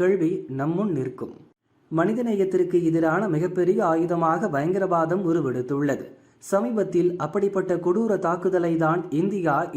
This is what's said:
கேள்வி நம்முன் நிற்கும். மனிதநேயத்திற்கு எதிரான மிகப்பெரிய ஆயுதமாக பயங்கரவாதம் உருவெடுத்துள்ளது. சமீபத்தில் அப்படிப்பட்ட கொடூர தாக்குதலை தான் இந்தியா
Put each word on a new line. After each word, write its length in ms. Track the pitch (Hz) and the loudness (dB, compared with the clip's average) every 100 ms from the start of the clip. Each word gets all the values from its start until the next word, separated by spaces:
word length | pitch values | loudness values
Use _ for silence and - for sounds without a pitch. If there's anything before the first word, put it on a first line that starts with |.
கேள்வி 300 | 180 196 160 - - 131 | 2 2 2 -2 -6 -4
நம்முன் 320 | 147 175 208 143 | -2 0 0 -2
நிற்கும். 360 | 127 - 117 - - _ _ _ - | -4 -8 -12 -14 -20 _ _ _ -6
மனிதநேயத்திற்கு 880 | 160 185 226 233 202 185 180 175 175 165 | 0 0 0 0 0 0 2 2 2 2
எதிரான 340 | 165 160 175 214 | 2 2 2 0
மிகப்பெரிய 440 | 151 180 180 175 220 175 | 0 0 0 2 2 2
ஆயுதமாக 580 | 165 170 170 165 165 208 | 2 0 0 2 0 0
பயங்கரவாதம் 680 | 139 160 190 180 170 160 185 175 | 0 0 0 2 2 2 0 0
உருவெடுத்துள்ளது. 800 | 170 135 123 123 139 143 131 - - _ _ - | 0 0 -2 -2 -2 0 -2 -6 -18 _ _ -2
சமீபத்தில் 580 | 196 247 220 190 175 175 180 | -2 0 -2 0 2 0 0
அப்படிப்பட்ட 480 | 151 208 196 190 175 170 | -4 -2 0 0 -2 -2
கொடூர 340 | 175 185 226 190 165 | 0 0 0 0 0
தாக்குதலை 480 | 175 185 180 170 165 | 0 0 0 0 2
தான் 180 | 160 180 170 143 | 2 0 -2 -2
இந்தியா 340 | 196 208 165 143 175 | 0 0 0 0 -2